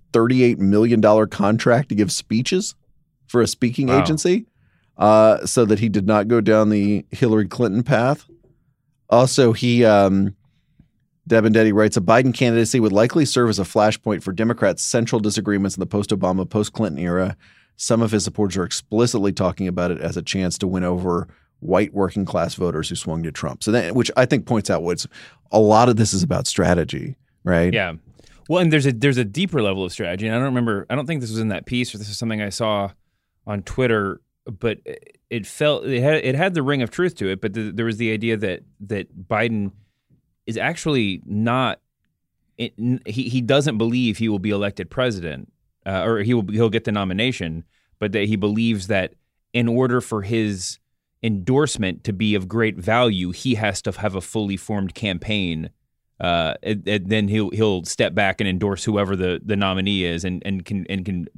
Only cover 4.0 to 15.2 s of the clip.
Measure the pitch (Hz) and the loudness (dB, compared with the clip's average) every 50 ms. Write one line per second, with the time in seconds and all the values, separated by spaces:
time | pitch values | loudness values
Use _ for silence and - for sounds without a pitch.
4 | - - 156 151 - 180 180 214 220 - _ _ _ _ _ _ _ _ _ - | 4 2 0 0 2 0 0 0 -2 -6 _ _ _ _ _ _ _ _ _ 2
5 | - 107 110 110 110 110 104 - - - - 127 117 101 110 104 117 110 98 107 | 6 6 8 8 8 8 6 4 0 -2 2 2 4 4 4 2 2 0 0 0
6 | 90 101 107 104 101 110 117 117 107 110 107 107 107 104 107 104 101 101 104 98 | 2 2 2 2 4 4 2 2 4 4 4 4 4 4 2 2 2 0 0 -2
7 | - - - - 131 117 110 107 101 87 - - 123 104 95 117 120 139 135 110 | -4 -8 -4 0 2 2 4 2 2 0 -2 -2 0 0 0 0 0 2 2 2
8 | 120 131 147 - - _ - _ _ _ _ _ _ _ _ _ _ _ _ _ | 2 2 0 -2 -6 _ -20 _ _ _ _ _ _ _ _ _ _ _ _ _
9 | _ - 104 120 127 127 - - 131 117 113 - 120 120 120 120 117 110 104 101 | _ 4 6 6 6 6 4 4 4 4 4 2 0 2 4 6 6 8 8 8
10 | 98 95 95 98 98 101 - - _ _ _ _ _ _ _ _ _ _ _ _ | 6 6 4 2 2 0 -2 -8 _ _ _ _ _ _ _ _ _ _ _ _
11 | _ _ _ _ _ - 113 113 110 110 107 113 110 110 98 107 107 104 - 120 | _ _ _ _ _ 2 4 4 6 6 6 6 6 6 6 4 4 4 2 2
12 | 92 90 113 120 127 131 117 - 131 120 113 117 113 - - 127 110 107 95 104 | 4 6 6 6 6 2 2 2 2 2 4 2 2 2 2 2 2 4 4 4
13 | 113 127 - 170 147 - - 127 120 113 101 92 95 - - 214 - 107 107 - | 4 4 4 2 0 2 2 2 2 2 2 0 -4 0 2 4 4 4 2 0
14 | - 110 104 - - 98 92 95 110 113 120 - - 98 87 - - - - 120 | -4 -4 -4 -4 -4 -6 -4 -2 -2 -2 0 2 2 0 0 0 -4 -2 0 0
15 | 120 120 127 113 | 0 0 -2 -2